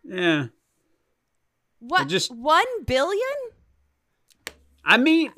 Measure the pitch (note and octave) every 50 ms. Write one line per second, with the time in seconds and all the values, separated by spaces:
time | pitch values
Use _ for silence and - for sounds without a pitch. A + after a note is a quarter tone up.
0 | _ - F#3+ F#3 - - - - C3+ A#2 - _ _ _ _ _ _ _ _ _
1 | _ _ _ _ _ _ _ _ _ _ _ _ _ _ _ _ A#3 A#3+ - F#3
2 | C#3+ C#3 E3+ F#3 - - B3+ A#3 A#3 D4 D#4 E4 G4+ B4+ B4+ A4 C#4+ - - -
3 | C#4 E4+ G4+ G4+ B4 C5 C#5 D5 C5 A#4 - _ _ _ _ _ _ _ _ _
4 | _ _ _ _ _ _ _ _ _ - - _ _ _ _ _ _ D3+ F3+ A3+
5 | B3+ D#4+ D#4+ E4 D#4+ C4 -